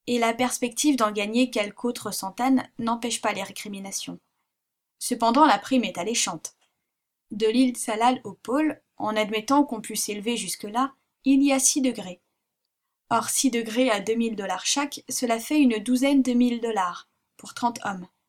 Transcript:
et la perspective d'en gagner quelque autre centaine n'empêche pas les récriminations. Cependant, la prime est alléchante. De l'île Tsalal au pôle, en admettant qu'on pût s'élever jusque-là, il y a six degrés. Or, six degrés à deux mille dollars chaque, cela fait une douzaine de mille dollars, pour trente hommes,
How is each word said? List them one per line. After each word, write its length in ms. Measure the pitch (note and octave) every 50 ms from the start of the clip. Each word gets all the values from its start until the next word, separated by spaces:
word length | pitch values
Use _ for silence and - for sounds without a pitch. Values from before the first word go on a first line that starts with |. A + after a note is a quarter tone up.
| _ -
et 100 | B3 A#3+
la 160 | A3+ A3+ A3+
perspective 640 | A#3 B3+ B3 - - B3+ A#3+ A#3 - - D4+ C#4+
d'en 160 | A#3 A3 G#3+
gagner 400 | G#3 G#3 G3+ G#3+ A3 A#3+ C4 B3
quelque 340 | - A3 G3+ G#3 - - -
autre 260 | A#3+ A#3+ - - G#3+
centaine 560 | F3+ - G3 F#3+ - - A#3+ C4 C4+ B3 - - _ -
n'empêche 420 | A3+ A3+ A#3 A#3 - A#3 A3+ -
pas 120 | - G#3+ G3+
les 100 | F#3+ G3
récriminations. 760 | - G3 - - G#3 G3+ G3 G3 G3 F#3+ - - F3+ F3 E3+ _ _ _ _ _ _ _ _ _ _ _ _ _ _ _ _
Cependant, 460 | - - B3 A3+ A#3 A3+ A#3+ C#4+ D#4
la 120 | C#4+ D4 D4
prime 280 | - - C4 B3+ G#3+
est 120 | F#3 F3+ F3+
alléchante. 580 | F3+ G#3+ A#3 - - G3 E3+ D3+ - - - _ _ _ _ _ _ _ _ _ _ _ _ _ _ _
De 160 | A3+ G#3 A3+ A3
l'île 280 | A3+ B3 C4 B3+ A#3+
Tsalal 460 | - - - G#3+ G#3+ A#3 B3 B3+ B3 -
au 100 | G#3 F3
pôle, 480 | - - - B3 C#4+ D#4 D4+ - - _ _ _ _
en 180 | G#3+ G#3+ G#3+
admettant 480 | G#3+ G#3+ G3+ A3 G#3+ G#3+ - C#4 D4 C#4+
qu'on 180 | D4 A#3 G#3+
pût 140 | - - G#3+
s'élever 400 | G#3 - - G3+ G#3 G3+ A#3 A#3+
jusque-là, 580 | A3+ - F3+ - - - G#3 G#3 A#3+ C4+ C4+ - _ _ _ _ _ _
il 200 | C4+ C#4 C4+ C#4
y 100 | C#4+ C4+
a 60 | C4+
six 220 | C4 - - D4
degrés. 400 | B3+ B3+ A#3 A3 F3+ F3+ F3 - _ _ _ _ _ _ _ _ _ _ _ _ _ _ _ _ _ _
Or, 200 | A#3 A#3 A3+ -
six 200 | - - - C4
degrés 400 | A#3 A#3 A3+ A3 G#3+ B3 C4 B3+
à 120 | G#3+ G3+
deux 140 | F#3+ A3 A3+
mille 200 | A#3 A#3 A3+ A3
dollars 300 | G3 G3 G3 - F#3 -
chaque, 380 | - - C#4 D4 C#4 - - - -
cela 300 | B3 - B3+ A#3+ A#3 A3+
fait 200 | A3+ - D4+ D4+
une 180 | C#4+ B3 A3 A3
douzaine 420 | G#3 B3 B3+ B3 C4 C#4 C#4+ C#4
de 120 | B3 B3+ A#3+
mille 260 | A#3+ B3 A#3+ A#3+ A#3
dollars, 480 | A3+ A3+ A3 G3 - - - - - _ _ _ _ _ _ -
pour 160 | - - -
trente 260 | - B3 A#3+ A#3 A#3 -
hommes, 220 | G3+ G3 F3+ F3+ - _ _ _